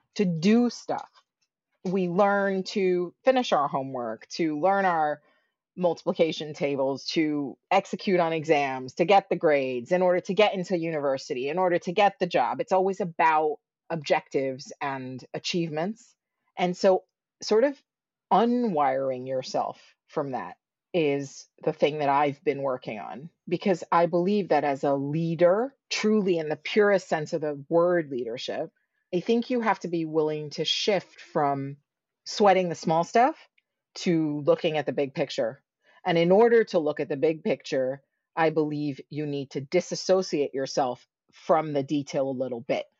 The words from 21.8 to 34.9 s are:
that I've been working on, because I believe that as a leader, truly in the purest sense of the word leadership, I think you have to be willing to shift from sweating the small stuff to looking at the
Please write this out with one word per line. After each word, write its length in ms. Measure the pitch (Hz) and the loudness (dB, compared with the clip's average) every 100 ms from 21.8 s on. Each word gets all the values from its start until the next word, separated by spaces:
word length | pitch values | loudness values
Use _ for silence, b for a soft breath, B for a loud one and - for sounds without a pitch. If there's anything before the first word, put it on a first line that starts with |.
| 151 151 | 0 2
that 100 | 143 | 0
I've 340 | 139 147 135 | 2 2 0
been 200 | 151 139 | -4 -2
working 360 | 139 127 - 107 | -4 -4 -8 -10
on, 300 | 58 120 165 _ - | -12 -14 -16 _ -6
because 360 | 170 202 170 - | -2 0 -2 2
I 140 | 175 170 | 2 2
believe 420 | 175 180 208 170 | 2 2 0 2
that 160 | 151 | 0
as 180 | 143 135 | 2 0
a 120 | 147 | 0
leader, 800 | 139 139 156 165 165 175 202 269 - _ | 0 -2 -2 -2 2 4 4 0 -8 _
truly 480 | - 214 214 190 165 | -2 2 2 2 0
in 100 | 156 | -2
the 80 | 151 | -6
purest 520 | - 214 202 190 - | 0 2 4 4 2
sense 240 | 160 151 | -4 -2
of 100 | 165 | -4
the 200 | 151 143 139 | -4 -6 0
word 420 | 170 175 175 147 | 2 4 2 0
leadership, 600 | 127 117 127 - 107 165 _ _ _ _ | -6 -6 -8 -8 -8 -8 _ _ _ _
I 60 | 180 | -4
think 300 | 202 233 233 | 0 0 0
you 100 | 247 | 0
have 200 | 214 185 | 0 -2
to 80 | 175 | -2
be 160 | 170 | -4
willing 460 | 160 156 156 151 151 | -2 0 0 -2 -8
to 140 | 147 | -6
shift 560 | 156 - - 185 - - | -4 -2 0 0 -2 -16
from 560 | - 165 143 139 139 143 _ _ _ _ | -6 -2 0 -2 -6 -12 _ _ _ _
sweating 440 | - - 202 185 180 | -12 2 4 6 2
the 60 | |
small 300 | 156 180 165 | -2 0 0
stuff 320 | 170 233 269 320 - _ _ _ _ - | 2 4 2 0 -14 _ _ _ _ -6
to 460 | 190 165 156 147 | 0 0 0 0
looking 340 | 147 165 165 156 | 2 2 2 -2
at 80 | |
the 60 | 143 | -2